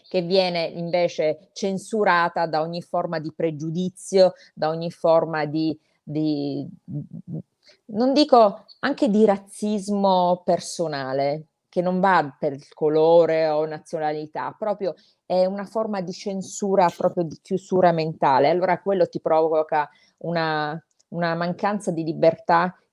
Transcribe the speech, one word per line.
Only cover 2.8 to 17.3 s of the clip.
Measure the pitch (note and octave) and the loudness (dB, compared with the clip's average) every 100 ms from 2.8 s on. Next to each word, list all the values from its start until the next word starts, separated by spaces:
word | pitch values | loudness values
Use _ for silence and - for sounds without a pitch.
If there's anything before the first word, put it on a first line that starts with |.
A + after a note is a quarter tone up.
forma | - F3+ F3 E3+ | -6 -6 -4 -6
di | D#3 | -6
pregiudizio, | - E3 D3+ D#3+ D#3+ F#3 - - F#3+ F#3 - - | -4 -4 -4 -6 -4 -4 -6 0 4 4 2 -10
da | - D#3 | -6 -4
ogni | E3 E3+ | -4 -6
forma | - E3+ E3 D#3+ D#3+ | -2 2 4 2 -2
di, | D3+ D3+ D#3+ - _ _ | -4 -2 -2 -4 _ _
di, | - D3+ D#3 D3 C#3+ C#3 C#3 - - D3 - - - D#3 - _ _ _ - | -8 -4 -2 -2 -4 -6 -8 -14 -12 -10 -10 -14 -12 -12 -12 _ _ _ -10
non | G#3 B3+ | -2 0
dico | C#4 D4+ A#3+ A3 - - _ | 2 4 6 4 0 -12 _
anche | B3+ C#4 C#4+ | -6 -2 0
di | G#3 | 4
razzismo | G#3+ G3 - - G#3+ G#3 G3 G3+ G3 F#3 F3+ F3+ | 2 2 -6 -8 -4 -4 -4 -2 2 2 2 0
personale, | - E3+ - - E3 C#3+ C3 C3+ C#3+ D3+ D#3 _ _ | 0 -2 -2 -6 -6 -4 -4 -2 -2 -4 -8 _ _
che | - | -4
non | F3 F#3 | -2 0
va | F#3+ F3+ D3 - | 2 2 2 -4
per | D#3 | -6
il | C#3 - | -6 -10
colore | - D3+ D#3 D#3+ E3+ D#3+ D#3+ D#3+ | -4 0 4 6 6 6 2 0
o | D3+ | 0
nazionalità, | D#3+ D3+ - E3 D3+ D3+ D3+ - C3 C#3 | -2 -6 -10 -6 -4 -4 -8 -8 -8 -6
proprio | G#3+ G3+ F#3 - _ _ | -6 -4 -6 -8 _ _
è | - F3+ F#3 | -2 0 0
una | G3+ | -2
forma | G3 A3+ A3 G3+ | -6 -4 -4 -4
di | F3+ | -6
censura, | F#3 G#3 G3 F#3 - G#3 G3 F3 - | -8 -8 -8 -8 -6 0 4 4 2
proprio | F3+ F3+ | -2 0
di | E3 | -4